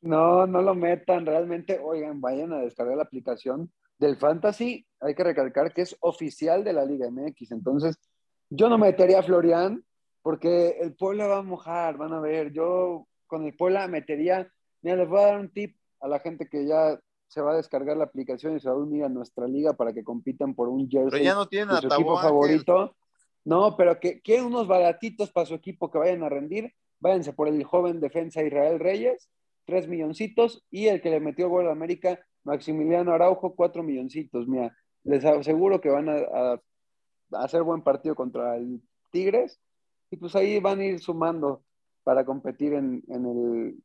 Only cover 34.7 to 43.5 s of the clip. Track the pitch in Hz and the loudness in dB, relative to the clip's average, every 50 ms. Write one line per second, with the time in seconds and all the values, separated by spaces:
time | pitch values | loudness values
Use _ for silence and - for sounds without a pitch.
34.7 | - _ _ _ _ _ _ - 143 139 127 151 151 147 143 151 156 160 180 196 | -8 _ _ _ _ _ _ 0 0 2 4 4 4 4 2 0 2 2 4 2
35.7 | 196 180 - 151 139 143 151 156 151 147 143 - - 127 123 127 123 117 _ _ | 2 2 2 2 0 2 0 -2 -2 -2 -2 -2 -2 -2 0 0 -2 -4 _ _
36.7 | _ _ _ _ _ _ _ _ _ _ _ _ - - 120 135 - 170 170 165 | _ _ _ _ _ _ _ _ _ _ _ _ -8 -6 -6 -2 0 0 0 0
37.7 | 165 160 156 - 139 139 - 156 151 - 131 127 117 131 120 123 120 117 120 123 | -2 -2 0 0 0 0 0 -4 -4 -4 -4 -6 -6 -6 -4 -4 -4 -4 -6 -8
38.7 | 127 117 _ _ _ _ _ _ _ 175 185 196 196 233 247 - - _ _ _ | -10 -12 _ _ _ _ _ _ _ -2 -2 2 2 2 0 0 -4 _ _ _
39.7 | _ _ _ _ _ _ _ _ - - 170 175 - 196 190 202 208 208 180 196 | _ _ _ _ _ _ _ _ -18 -14 -14 -4 0 0 0 2 0 2 0 0
40.7 | 196 196 196 196 190 170 - - 170 165 165 165 170 165 151 139 135 135 _ _ | 0 0 -2 -4 -4 -6 -6 -6 -4 -2 0 -2 -2 -2 -2 -4 -4 -4 _ _
41.7 | _ _ _ _ _ _ _ - 131 131 131 127 135 139 135 - 127 - 143 147 | _ _ _ _ _ _ _ 0 2 2 2 -2 -4 -6 -6 -10 -6 -4 -2 -2
42.7 | 147 143 135 131 127 123 - - 127 123 123 123 120 120 120 120 | -2 -2 -2 -4 -4 -6 -10 -10 -8 -6 -6 -4 -4 -2 -2 -2